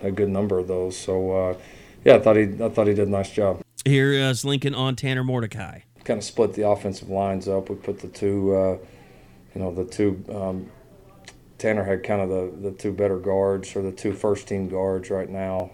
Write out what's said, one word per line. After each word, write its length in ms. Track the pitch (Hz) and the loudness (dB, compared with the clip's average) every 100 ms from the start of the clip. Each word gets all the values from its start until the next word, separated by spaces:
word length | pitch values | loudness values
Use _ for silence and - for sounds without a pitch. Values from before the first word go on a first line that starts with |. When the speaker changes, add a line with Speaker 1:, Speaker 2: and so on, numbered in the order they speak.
Speaker 1:
a 100 | 101 | -4
good 160 | 95 101 | 0 0
number 300 | 95 104 92 | 0 0 0
of 100 | 92 | -2
those. 280 | 92 92 92 | -2 -4 -6
So, 360 | - 92 92 | -2 -2 0
uh, 260 | 95 92 90 - - - - | 0 0 -4 -10 -20 -20 2
yeah, 120 | 135 117 | 8 8
I 20 | |
thought 160 | 110 107 | 8 6
he, 80 | 104 101 | 4 0
I 60 | 113 | -2
thought 180 | 113 104 | 2 2
he 80 | |
did 140 | 104 98 | 4 2
a 20 | |
nice 200 | 98 95 | 0 -2
job. 320 | - 98 90 - - | 0 0 0 -8 -4
Speaker 2:
Here 280 | 135 139 139 | 2 4 4
is 320 | 139 135 120 | 2 2 0
Lincoln 300 | 139 139 139 | 0 0 0
on 200 | 127 131 | -2 -2
Tanner 300 | 123 135 131 | -2 -2 -2
Mordecai. 560 | 127 127 110 107 87 85 - - | 0 -2 -4 -6 -12 -14 -20 -12
Speaker 1:
Kinda 180 | - 107 | -4 -4
split 320 | - - 104 | -2 0 0
the 140 | 107 104 | 2 2
offensive 400 | 101 101 92 90 | 2 0 -6 -4
lines 400 | 98 98 95 95 | -2 0 -2 -2
up. 220 | 95 92 | -2 -2
We 60 | 95 | -8
put 240 | - 98 | -6 -8
the 80 | 95 | -8
two, 460 | - 101 101 95 | -4 0 2 2
uh, 240 | 95 95 92 - - - - - - - | 2 2 -2 -8 -20 -20 -20 -20 -20 -14
you 60 | 95 | -8
know, 120 | 92 | -6
the 120 | 87 | -4
two, 400 | 92 - 104 95 - | -6 0 0 0 -8
um, 420 | 104 95 92 92 - - - - - - - - - | -8 -6 -6 -10 -18 -20 -20 -20 -20 -20 -20 -20 -4
Tanner 260 | 113 107 | 0 0
had 180 | 98 92 | 0 -2
kinda 240 | - 104 95 | 0 -2 0
the, 440 | 92 92 80 98 | -2 -4 -6 -10
the 0 | |
two 180 | 92 104 | -6 -4
better 260 | 92 101 92 | 0 0 0
guards, 580 | 95 95 98 98 95 98 | 0 0 2 0 -4 -6
or 60 | |
the 100 | 98 | -6
two 200 | 92 107 | -4 -6
first-team 560 | 98 107 98 - 101 92 | -2 -2 -2 -4 -6 -4
guards 420 | 92 95 95 - | -2 -2 -2 -4
right 200 | 95 90 | -6 -4
now. 400 | 95 95 92 90 | -6 -4 -4 -6